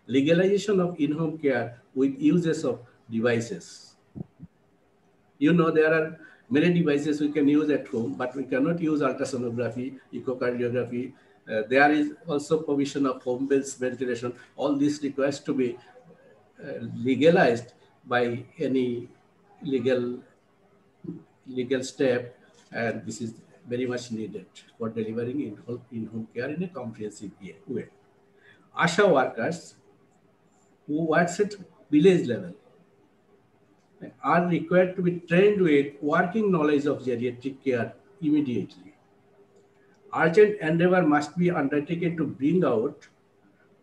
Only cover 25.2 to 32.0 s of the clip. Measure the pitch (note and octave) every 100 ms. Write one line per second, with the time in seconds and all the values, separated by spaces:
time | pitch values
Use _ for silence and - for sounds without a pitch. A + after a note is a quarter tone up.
25.2 | A#2+ C#3 A#2+ G#2 - A#2+ - A#2 G#2+ A2
26.2 | A2+ A#2 C3 D#3 F#3 - A2+ - G#2+ -
27.2 | G2+ - F#2+ E2 - A#2 - _ _ _
28.2 | _ _ _ _ _ - E3 - G3+ C#3+
29.2 | B2+ - A2+ - - - _ _ _ _
30.2 | _ _ _ _ _ _ - D3 E3 D#3
31.2 | F3 - G3+ - - _ _ D3